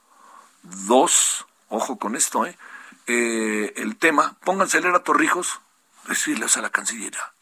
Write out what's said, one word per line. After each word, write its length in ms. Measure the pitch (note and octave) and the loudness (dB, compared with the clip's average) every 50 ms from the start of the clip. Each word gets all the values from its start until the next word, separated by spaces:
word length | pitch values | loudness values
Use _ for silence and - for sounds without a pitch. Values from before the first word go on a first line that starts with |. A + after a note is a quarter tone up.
| _ _ _ _ - - - - - _ _ _ _ | _ _ _ _ -20 -20 -20 -20 -20 _ _ _ _
Dos, 840 | F2 F2+ F#2+ G2 G2 A#2+ C3 D#3 - - - - - - - - _ _ _ _ - | -20 -16 -10 0 4 4 6 6 6 4 2 2 2 -2 -4 -8 _ _ _ _ -8
ojo 300 | - A2 - - B2+ G#2 | -4 -4 -4 -4 -6 -6
con 180 | - G2+ A2+ | -6 -6 -2
esto, 280 | D3+ - - - A#2 A2+ | -2 -2 0 0 -2 -2
¿eh? 140 | F3 F3+ - - - - - - - - _ - | -2 -6 -12 -20 -20 -20 -20 -20 -20 -20 _ -4
Eh, 680 | - A#2+ A#2+ A#2+ A#2 A2+ A2 A2 G#2+ G#2+ G#2+ G#2+ F#2+ - | 0 0 2 2 2 0 0 0 0 0 -2 -2 -4 -6
el 200 | - A2+ G#2+ A2 | -6 -8 -8 -6
tema, 400 | - - E3 D#3 C#3+ D#3 - - _ - | 0 2 2 4 4 2 0 0 _ -2
pónganse 340 | F3+ F#3 F#3+ F#3 E3 - D#3+ | -2 0 0 0 0 0 0
a 20 | E3 | 2
leer 120 | F3+ F3+ | 2 2
a 80 | F3 - | 2 2
Torrijos, 580 | - D3+ C#3+ D#3 D3+ C#3+ F3 F3 - - - _ _ _ _ _ _ _ _ - | 2 2 2 4 2 2 0 -2 -4 -8 -8 _ _ _ _ _ _ _ _ -10
decirles 500 | - - - - D3+ D3+ A2 A2+ A2 - | -6 -4 -4 -2 -2 -2 -2 0 0 0
a 40 | B2+ | 0
la 80 | A2 G#2 | 0 0
canciller, 480 | - - G2+ - A#2 A2+ G2 F#2 - - - - _ _ | -2 0 -2 -2 -6 -6 -10 -10 -10 -10 -12 -12 _ _